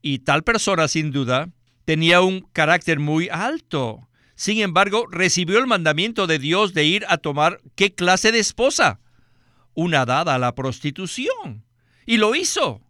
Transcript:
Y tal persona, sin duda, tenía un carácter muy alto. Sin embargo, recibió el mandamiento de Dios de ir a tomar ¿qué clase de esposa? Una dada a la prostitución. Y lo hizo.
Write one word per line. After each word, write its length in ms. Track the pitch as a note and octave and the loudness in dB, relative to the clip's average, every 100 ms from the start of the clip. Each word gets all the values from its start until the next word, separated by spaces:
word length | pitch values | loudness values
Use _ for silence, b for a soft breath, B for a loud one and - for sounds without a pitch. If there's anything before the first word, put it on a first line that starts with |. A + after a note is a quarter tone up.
Y 180 | D3 C3+ | -4 -4
tal 240 | - D3 | 0 0
persona, 460 | D#3+ A3+ - F3+ D3+ | 2 0 0 0 0
sin 220 | D#3+ D3+ | 0 -2
duda, 360 | C3+ B2 B2+ E3+ - _ _ - | -4 -2 -2 -4 -14 _ _ -4
tenía 340 | D#3 E3 F3 | 0 4 6
un 220 | F#3 F#3+ - | 4 -2 -8
carácter 480 | - D3+ F3 - D3+ | -2 2 2 0 -2
muy 300 | D3 D#3 E3+ | 0 0 -2
alto. 800 | E3 A3 D#4+ _ D3+ A#2+ A2+ - _ _ - | -4 -6 -6 _ -4 -4 -8 -20 _ _ -8
Sin 240 | - G#3+ | -4 0
embargo, 460 | G3+ E3+ G3+ G3+ - | 0 2 2 0 -2
recibió 480 | E3 F3+ F3 F3 G#3 | 0 0 0 2 0
el 100 | C4 | 2
mandamiento 600 | G#3 D#3+ D3+ G#3 A3+ F#3 | 0 0 0 -2 -2 0
de 100 | D#3+ | 0
Dios 360 | C#3 F3+ G#3 | 0 0 0
de 100 | D#3+ | 0
ir 220 | D3+ G3 G3 | 0 0 0
a 100 | E3+ | -2
tomar 440 | D#3 C#3+ D#3 F#3+ - - | -2 0 0 0 -16 -2
¿qué 200 | G3 - | -2 2
clase 380 | F3+ F#3 A3 | 2 4 4
de 60 | A3+ | 2
esposa? 600 | G3+ - B3+ D#4+ G3 - _ _ _ _ _ _ _ | -2 0 0 2 0 0 _ _ _ _ _ _ _
Una 320 | - E3+ D3+ B2 | -4 0 0 2
dada 300 | C3 E3+ C3 | 0 0 0
a 20 | |
la 160 | B2 | -2
prostitución. 1080 | A#2+ C3 B2 D3 D3 F#3 - D4 B4+ F4+ A2 _ _ _ _ - | -4 -8 -6 -8 -8 -10 -6 -6 -6 -10 -16 _ _ _ _ -2
Y 120 | A3+ | 2
lo 180 | G#3+ C#4+ | 2 0
hizo. 460 | F#4 F#4+ A#3+ A2 | -2 -2 -4 -6